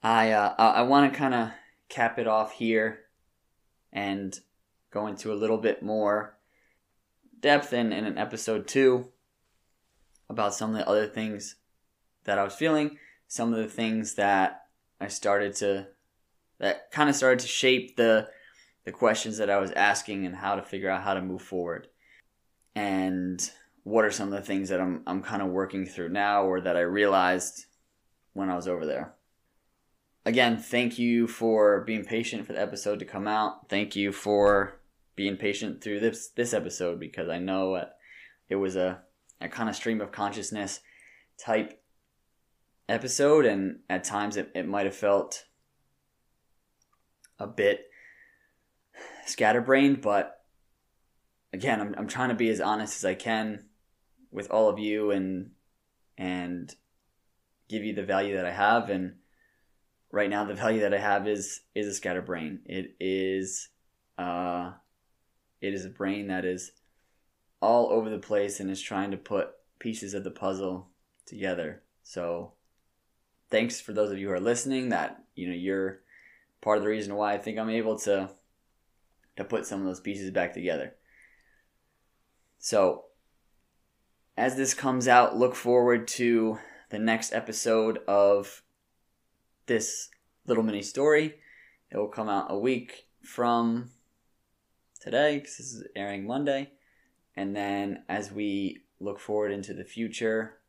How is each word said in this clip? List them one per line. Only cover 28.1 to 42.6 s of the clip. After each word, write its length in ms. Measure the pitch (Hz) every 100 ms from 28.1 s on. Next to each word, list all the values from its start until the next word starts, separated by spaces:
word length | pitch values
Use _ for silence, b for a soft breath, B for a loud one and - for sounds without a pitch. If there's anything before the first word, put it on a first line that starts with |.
| _ _
when 160 | 95 95
I 40 | 90
was 120 | 87
over 180 | 87 80
there. 280 | 65 78 _ _ _ _ _ _ _ _ _ _ _ -
Again, 320 | 117 120 113
thank 400 | - 120 123 120
you 300 | 120 120 117
for 540 | - 113 110 104 101
being 220 | 95 110
patient 420 | 92 113 117 117 117
for 60 |
the 80 | -
episode 380 | 104 101 - 104
to 60 |
come 240 | - 101 101
out. 400 | 107 107 - -
Thank 260 | 101 101
you 160 | 98 101
for 680 | 98 - 104 101 101 98 - _ _ _
being 220 | - 101 95
patient 440 | 107 101 110 -
through 200 | - 101
this, 280 | 113 110 -
this 240 | - 120
episode, 460 | 110 78 - 90 85
because 300 | 82 - 85
I 100 | 85
know, 360 | 90 95 95
uh, 140 | 92 85 - B B B B _
it 80 | 98
was 180 | 98 92
a, 260 | 92 90 _ _ _ _
a 80 | 85
kinda 240 | - 113
stream 280 | 101 - 110
of 100 | 101
consciousness 680 | - 101 104 95 107 98 - b b b b b _
type 420 | - 110 107 - _ _ _ _ _ _ _ _